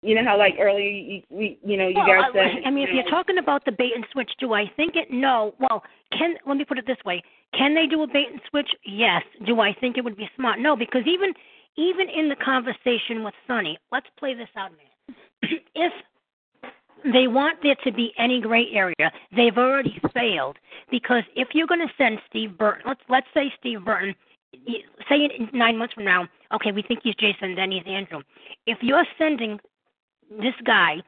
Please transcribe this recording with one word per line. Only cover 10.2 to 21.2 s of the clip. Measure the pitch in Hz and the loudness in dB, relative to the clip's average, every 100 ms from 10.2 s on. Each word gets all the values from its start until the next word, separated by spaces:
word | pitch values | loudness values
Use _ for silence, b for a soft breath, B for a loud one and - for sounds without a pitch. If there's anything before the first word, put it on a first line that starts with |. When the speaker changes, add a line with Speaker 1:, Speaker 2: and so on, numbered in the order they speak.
| 214 - | -14 -4
Speaker 2:
smart? | 247 220 | -2 0
No, | 277 285 | 0 0
because | 233 254 247 | 0 0 0
even, | 359 392 - b b b - | 0 0 -4 b b b -2
even | 339 359 381 | -2 0 -2
in | 320 311 | 0 -2
the | 277 | -2
conversation | - 262 247 214 - 233 - 226 | 0 -2 -2 -4 -2 -2 -2 -6
with | 214 - - | -8 -12 -6
Sonny, | 240 175 160 _ | -4 -4 -8 _
let's | 247 - _ | -8 -8 _
play | 285 240 | -8 -8
this | 233 - | -10 -12
out | 196 | -12
a | |
minute. | 160 _ _ - - - _ - 320 _ | _ _ _ -20 -20 -20 _ -6 -6 _
<clears throat> | - | -2
If | 339 - - _ _ _ _ _ - - _ _ - | -2 -2 -20 _ _ _ _ _ -20 -20 _ _ 2
they | 247 254 | 4 4
want | 240 285 320 | 4 2 0
there | 294 269 | 0 2
to | 269 | 0
be | 220 233 - | -2 -4 0
any | 233 254 | 0 0
gray | 226 226 233 | 2 0 0
area, | 208 185 165 151 B B 190 | 0 -2 0 -2 B B 4
they've | 240 208 | 4 4
already | 254 269 254 - 277 | 2 2 -2 -4 -4
failed. | 254 240 175 135 143 B B B | -2 -2 -2 -4 -8 B B B
Because | 240 - 247 | -6 0 0